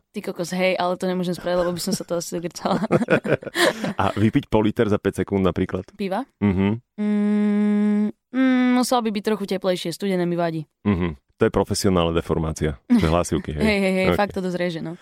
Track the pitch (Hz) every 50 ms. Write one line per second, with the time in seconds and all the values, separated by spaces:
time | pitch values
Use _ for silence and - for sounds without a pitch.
0 | _ _ - 214 - 196 185 - 175 - 185 180 185 185 185 - 180 180 180 180
1 | - 185 185 185 180 180 175 165 - 175 180 180 175 175 175 170 - 190 185 -
2 | - - 175 170 170 - 185 175 165 170 - - - 185 190 160 190 - 175 -
3 | - - - - - 190 151 - - - - - 359 - - 226 226 196 104 -
4 | 95 98 - 104 101 110 - 143 - - - 110 107 107 - - 117 107 104 98
5 | - 98 - - 92 - 101 98 95 90 85 - 92 - - 92 85 - - -
6 | 208 185 185 214 277 - _ - 202 208 185 185 196 202 113 120 - _ _ -
7 | 208 208 208 208 208 208 208 208 208 208 208 208 208 208 208 208 208 208 208 208
8 | 208 208 - _ _ _ - 254 262 262 254 254 254 247 247 247 247 - 262 240
9 | 220 226 202 208 196 220 214 202 202 185 196 180 - 190 180 175 - 175 160 -
10 | 202 196 185 180 175 175 175 170 170 170 165 160 151 - _ _ - 104 101 85
11 | 90 85 76 - _ _ _ - 110 110 - 98 98 - 104 - - 101 92 87
12 | 85 85 82 82 - - 80 80 80 80 80 - 80 78 76 - _ - 247 226
13 | 120 80 82 87 87 - - 78 - - 76 76 - 220 208 196 196 190 190 185
14 | 190 185 175 180 202 196 - 196 185 185 175 175 175 180 160 160 160 160 170 -